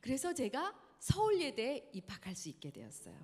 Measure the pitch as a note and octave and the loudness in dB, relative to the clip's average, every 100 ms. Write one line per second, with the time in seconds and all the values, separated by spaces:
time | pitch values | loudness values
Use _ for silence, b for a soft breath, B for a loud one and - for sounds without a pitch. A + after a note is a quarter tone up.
0 | A3+ C4+ F4 F4 G#3 B3 F#4 - - - | 0 0 2 2 0 2 -2 -4 -20 -12
1 | - F#4+ G#4+ G4+ D4+ - A#3 C#4+ - F#3+ | 2 4 6 6 4 0 0 -2 -4 -10
2 | F3+ F#3+ F#3+ F#3 D#3+ C3 D3 C#3 A2 - | -10 -10 -8 -8 -8 -8 -10 -10 -12 -12
3 | F2 F2 | -14 -14